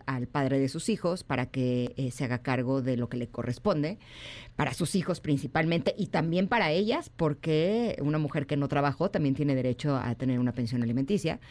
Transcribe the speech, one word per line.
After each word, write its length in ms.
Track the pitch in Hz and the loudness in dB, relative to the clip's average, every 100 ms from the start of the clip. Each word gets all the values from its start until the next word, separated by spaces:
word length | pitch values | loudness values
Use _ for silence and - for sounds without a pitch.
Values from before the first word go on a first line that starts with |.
| - | -4
al 220 | 131 123 | -4 -2
padre 300 | 147 135 139 | 0 2 2
de 120 | 135 | 0
sus 180 | 165 - | -2 -2
hijos 360 | 208 175 180 - | 0 0 -2 -2
para 220 | 127 123 | -2 -2
que, 460 | 131 127 123 123 - | 0 2 2 0 -2
eh, 140 | 131 | -4
se 120 | - | -2
haga 140 | 131 120 | -2 -2
cargo 440 | 135 127 123 135 | 0 0 0 0
de 140 | 123 120 | 0 0
lo 140 | 120 | -2
que 80 | 123 | -4
le 100 | 120 | -6
corresponde, 680 | - 117 135 208 156 151 220 - - - - - - | -6 -6 -2 0 0 0 -4 -14 -18 -16 -16 -14 -4
para 180 | 143 | -4
sus 220 | - 170 196 | -2 0 0
hijos 240 | 180 175 | 0 -4
principalmente, 720 | - 139 147 165 160 170 - - | 0 0 0 0 2 2 0 -2
y 100 | 196 | -2
también 400 | 170 165 175 190 | 0 0 0 2
para 240 | 240 165 | 2 2
ellas, 400 | 165 214 285 - | 2 2 0 -4
porque 840 | - 160 143 160 156 175 226 233 - | -2 0 0 0 2 4 2 0 0
una 180 | 143 151 | 0 0
mujer 260 | 147 156 - | 0 -2 0
que 80 | 147 | 0
no 140 | 139 | 0
trabajó 420 | 147 143 - 180 | 2 2 2 0
también 240 | 175 147 139 | 2 2 2
tiene 180 | 143 | 2
derecho 440 | 135 127 120 151 135 | 2 2 0 0 0
a 180 | 120 117 | 0 0
tener 240 | 131 123 | 0 2
una 140 | 123 | 2
pensión 280 | 120 117 127 | 0 -2 0
alimenticia. 600 | 117 120 139 202 160 - - | 0 0 2 0 0 -4 -10